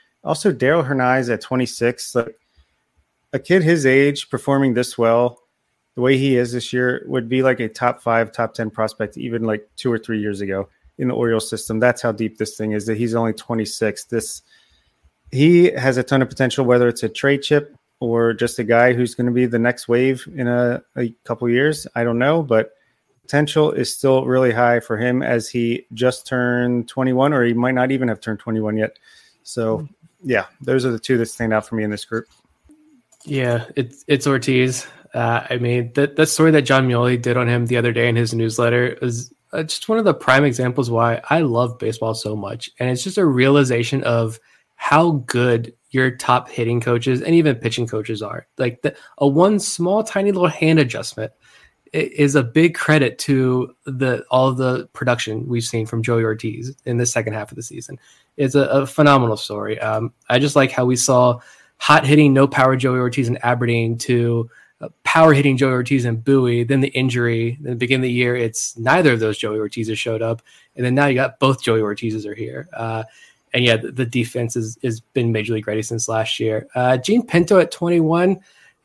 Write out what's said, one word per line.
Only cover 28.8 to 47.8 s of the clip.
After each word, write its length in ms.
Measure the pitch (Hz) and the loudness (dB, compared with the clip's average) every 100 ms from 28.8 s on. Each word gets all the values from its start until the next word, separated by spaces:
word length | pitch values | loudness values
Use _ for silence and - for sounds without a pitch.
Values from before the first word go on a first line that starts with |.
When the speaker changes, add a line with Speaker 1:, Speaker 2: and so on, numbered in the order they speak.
| 110 - _ _ _ _ | -4 -6 _ _ _ _
Speaker 1:
So, 460 | - 120 110 110 147 _ _ _ | -12 -6 -4 -4 -8 _ _ _
yeah, 220 | 160 110 - - | -4 -4 -4 -10
those 240 | 131 131 | -2 0
are 60 | 127 | 0
the 80 | 113 | -4
two 200 | - 123 | -2 -2
that 80 | 113 | -2
stand 260 | - 113 | -4 -2
out 140 | 107 - | -2 -2
for 80 | |
me 100 | 113 | -6
in 60 | 107 | -6
this 140 | 104 | -8
group. 220 | - 113 - _ _ _ _ _ _ _ _ _ | -8 -10 -10 _ _ _ _ _ _ _ _ _
Speaker 2:
Yeah, 420 | - 135 123 117 - 139 | -8 -4 -2 -2 -4 -6
it's, 260 | 117 - - | -6 -6 -2
it's 180 | 139 143 | -2 0
Ortiz. 600 | 135 135 127 127 123 - - _ | -2 0 0 0 -2 -10 -20 _
Uh, 340 | 117 117 117 - | -4 -2 -2 -4
I 80 | 123 | -4
mean, 340 | 120 123 117 | -2 -2 -2
the, 120 | 143 143 | -2 0
the 180 | 156 | 2
story 280 | 156 - 160 | 0 2 4
that 100 | 151 | 4
John 260 | 135 135 127 | 4 2 2
Mioli 320 | 120 123 123 | 2 2 0
did 160 | 120 123 | 0 0
on 120 | 120 | 0
him 180 | 120 120 | 0 0
the 100 | 120 | 0
other 160 | 120 | 0
day 160 | 117 120 | 0 2
in 80 | 117 | 2
his 160 | 113 | 0
newsletter 640 | 117 113 110 117 120 123 - | -2 -2 0 2 2 0 -2
was, 320 | 127 117 120 _ _ | -6 -6 -10 _ _
uh, 100 | - | -8
just 280 | 160 - - | -6 -6 -2
one 80 | 226 | 0
of 80 | 202 | 2
the 80 | |
prime 300 | - - 131 | 2 4 4
examples 460 | 147 120 127 123 120 | 4 0 -2 -2 -2
why 300 | 113 117 117 - | 0 0 0 0
I 120 | 160 | 0
love 380 | 147 117 120 113 | 2 0 -2 -4
baseball 360 | 110 113 113 | -6 -4 -6
so 200 | 110 107 | -6 -6
much. 360 | 107 98 113 - - | -8 -8 -12 -12 -6
And 100 | 127 | -4
it's 160 | 123 | -4
just 140 | 196 202 | -4 0
a 80 | 165 | 2
realization 760 | 127 135 143 131 120 117 135 | 4 4 4 4 0 -2 -2
of 360 | 120 117 113 113 _ _ _ - | 0 0 -2 -6 _ _ _ -8
how 460 | - 151 170 147 117 | 2 4 4 0 -2
good 480 | 123 123 117 117 - _ | 0 2 0 -2 -16 _
your 220 | 131 131 | -2 0
top 360 | 123 - 123 - | 0 0 0 0
hitting 320 | - 117 120 | -4 -2 -2
coaches 400 | 120 120 131 127 | 0 0 0 -2
and 140 | 160 | 2
even 220 | 170 156 117 | 4 4 0
pitching 300 | 117 123 | -2 -4